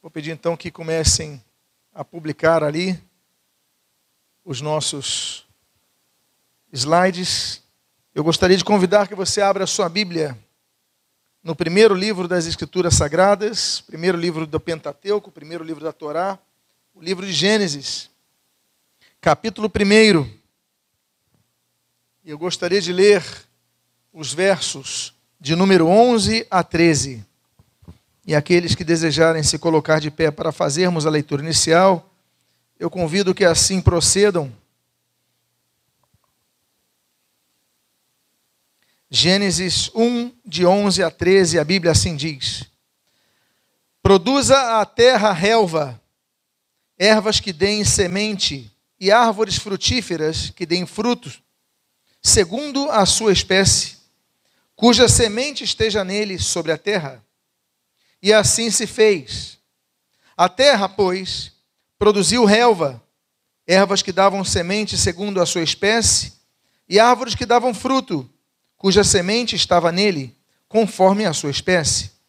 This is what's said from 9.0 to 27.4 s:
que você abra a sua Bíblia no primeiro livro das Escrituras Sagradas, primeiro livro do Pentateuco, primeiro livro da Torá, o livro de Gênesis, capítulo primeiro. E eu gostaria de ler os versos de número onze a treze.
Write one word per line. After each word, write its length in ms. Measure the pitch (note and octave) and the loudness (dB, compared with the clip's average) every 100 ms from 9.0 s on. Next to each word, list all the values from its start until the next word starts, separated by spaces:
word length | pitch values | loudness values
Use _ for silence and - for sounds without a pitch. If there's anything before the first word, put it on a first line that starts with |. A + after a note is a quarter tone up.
| G3+ | 0
que 60 | |
você 260 | G3+ F#3 - | -6 -6 0
abra 260 | G3 G3 F#3 | 0 0 -4
a 20 | |
sua 200 | - F3+ | -4 -4
Bíblia 480 | F3+ G3 E3+ D3+ A#2 _ _ _ _ _ _ _ _ _ _ | -4 -6 -6 -8 -10 _ _ _ _ _ _ _ _ _ _
no 120 | E3 D#3 | -12 -6
primeiro 380 | E3 F#3 A3 | -2 4 4
livro 340 | F#3+ G#3 F#3 F3 | 4 -2 -4 -2
das 200 | F3+ E3 | -2 -4
Escrituras 480 | - D#3 F3+ F3 C#3 | -8 -6 -2 0 0
Sagradas, 840 | D3 E3 F#3+ G3+ G#3+ A3 - - | 0 2 2 2 -2 -6 -6 -8
primeiro 360 | _ D#3+ F3 E3+ | _ -4 -2 -2
livro 300 | E3+ D#3+ D#3+ | -4 -6 -6
do 120 | D3+ | -6
Pentateuco, 680 | - - D3 - G3 G#3 G3 | -6 -8 -10 -12 -6 -6 -6
primeiro 340 | D3+ D3 E3 | -20 -16 -14
livro 200 | D#3+ D3+ | -12 -10
da 100 | D#3 | -10
Torá, 460 | - D3+ D#3 F#3+ G3 _ _ _ _ _ | -10 -8 -6 -6 -8 _ _ _ _ _
o 80 | _ | _
livro 240 | E3 F3+ | -8 -8
de 80 | G3 | -4
Gênesis, 760 | D#3 F#3 G#3+ F#3+ C#3+ C3+ - - _ _ _ _ _ _ _ _ _ _ _ | -2 0 2 0 -6 -10 -12 -14 _ _ _ _ _ _ _ _ _ _ _
capítulo 460 | E3 D3 A3 G#3+ G#3+ | -2 0 -2 -6 -6
primeiro. 640 | - G3+ G#3+ A3 E3+ B2+ - _ _ _ _ _ _ _ _ _ _ _ _ _ _ _ _ _ _ | -2 4 6 6 4 0 -12 _ _ _ _ _ _ _ _ _ _ _ _ _ _ _ _ _ _
E 60 | E3+ | -20
eu 80 | D3+ | -10
gostaria 420 | F3 - F3 G3 | -8 -6 -2 -2
de 140 | F3 | -2
ler 300 | F3+ G3+ G3+ - - _ _ _ _ _ _ _ | 2 4 4 0 -18 _ _ _ _ _ _ _
os 180 | D#3+ C#3 | -16 -12
versos 840 | C#3+ F#3+ F#3 - C#3 C3 - - _ _ _ | -2 0 0 -4 -10 -12 -12 -12 _ _ _
de 160 | C3+ E3 | -4 0
número 320 | G3 F#3 D#3+ | 4 4 6
onze 580 | G3+ B3 A#3 G3+ A3+ A3+ | 6 4 4 0 -2 -2
a 140 | F#3 | -2
treze. 600 | E3 E3 E3+ D3 C3+ A#2+ G2+ _ | -2 2 2 2 -4 -12 -20 _